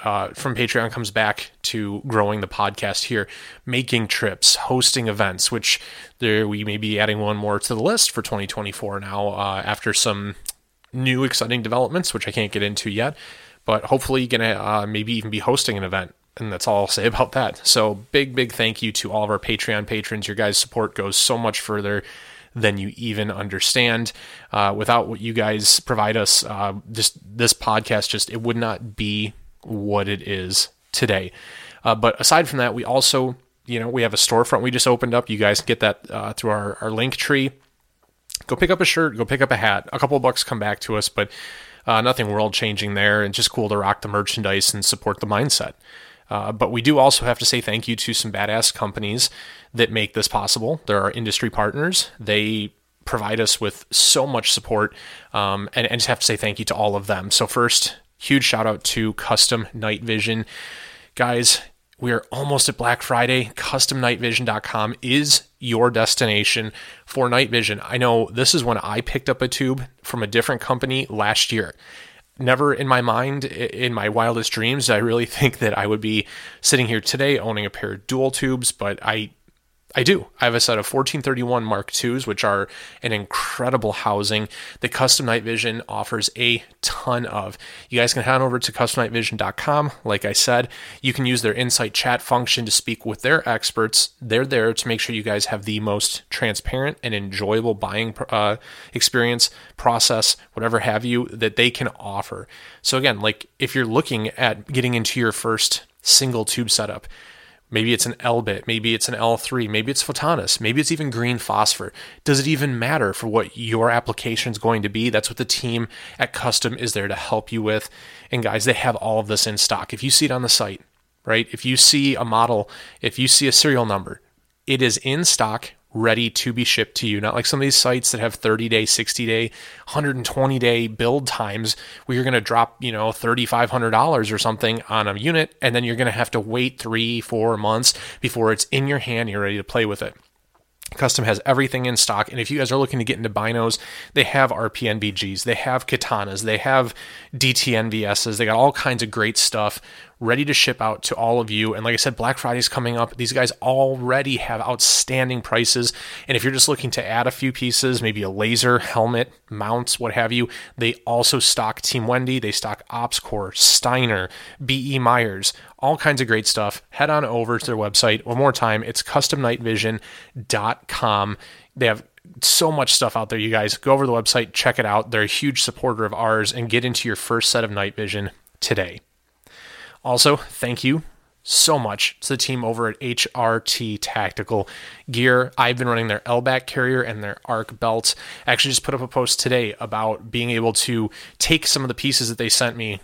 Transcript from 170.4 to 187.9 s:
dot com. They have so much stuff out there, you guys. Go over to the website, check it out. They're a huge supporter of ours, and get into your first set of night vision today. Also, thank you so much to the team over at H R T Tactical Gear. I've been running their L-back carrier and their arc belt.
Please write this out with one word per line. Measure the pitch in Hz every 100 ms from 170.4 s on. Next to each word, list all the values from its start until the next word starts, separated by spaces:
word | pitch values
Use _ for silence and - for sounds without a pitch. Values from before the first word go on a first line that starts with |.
| 104
dot | 110 107 - -
com. | - 117 104 101 101 - - _ 131
They | 117
have | 110 - _ - -
so | - - 160
much | 156 127
stuff | - 117 113
out | 110
there, | 113
you | 110
guys. | 110 107 -
Go | 135
over | 135 131
to |
the | 117
website, | 107 123 113
check | - 127 120
it | 110
out. | 104 110
They're | 113
a | 104
huge | - 143 131
supporter | - - 131 110 107
of |
ours, | 101 113 110 104
and | 120 117
get | 120 123
into | 117 117
your | 101
first | - 117 -
set | 120 110
of |
night | 101 101 -
vision | 104 101 98 - _ -
today. | - 101 90 95 _ _ _ _ _ - - - - - 127
Also, | 123 147 143
thank | - - 120 117
you | 131 156 - - _ _
so | - - - 147
much | 110 101 - -
to | -
the | 131
team | - 127 113
over | 117 113
at | -
H | 127 120 -
R | 123 113 113
T | - - 110 104
Tactical | - 110 95 - 101 107 - - - - -
Gear. | 117 127 127 127 -
I've | 120 123
been | 123
running | 117 113
their | 104 -
L-back | 120 127 127 -
carrier | 135 127 127
and | 117 107
their | 104 - -
arc | 113 110 -
belt. | 117